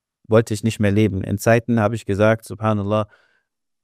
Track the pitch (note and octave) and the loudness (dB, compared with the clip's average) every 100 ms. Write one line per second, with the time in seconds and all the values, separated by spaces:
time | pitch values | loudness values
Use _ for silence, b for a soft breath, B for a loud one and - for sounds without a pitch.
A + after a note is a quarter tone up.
0 | _ _ - A2 A#2 G#2+ A2+ - G#2 G2+ | _ _ 0 2 2 -2 -4 0 0 2
1 | G#2+ F#2+ - G2 A#2+ A#2 - A#2 G#2 A2+ | 2 0 -4 -2 2 2 2 0 0 -2
2 | - G2 G#2+ A2 - G2+ A2 G#2 G2+ G#2+ | -4 0 2 0 -4 -6 -2 -2 -2 -2
3 | G#2 b b b b _ _ _ | -4 b b b b _ _ _